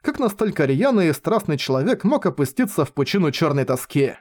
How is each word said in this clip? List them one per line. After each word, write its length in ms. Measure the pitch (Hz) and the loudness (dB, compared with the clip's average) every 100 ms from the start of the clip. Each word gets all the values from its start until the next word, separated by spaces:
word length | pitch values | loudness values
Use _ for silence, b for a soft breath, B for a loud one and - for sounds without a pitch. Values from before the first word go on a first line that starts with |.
как 160 | - 285 | -4 -2
настолько 460 | 240 - 220 - | -2 0 -2 0
рьяный 440 | 139 135 269 226 170 | 0 2 2 4 2
и 40 | |
страстный 440 | 147 - 220 - 143 | 0 0 0 0 -4
человек 460 | - 131 165 254 | -2 0 0 0
мог 240 | 196 294 180 | 0 0 0
опуститься 580 | 147 139 - 247 - | -2 -2 0 -2 0
в 80 | 139 | -2
пучину 380 | - 135 202 160 | -2 0 2 0
чёрной 340 | - 160 139 | 0 0 0
тоски. 500 | 123 123 - 147 135 - | 0 -2 -2 0 0 -2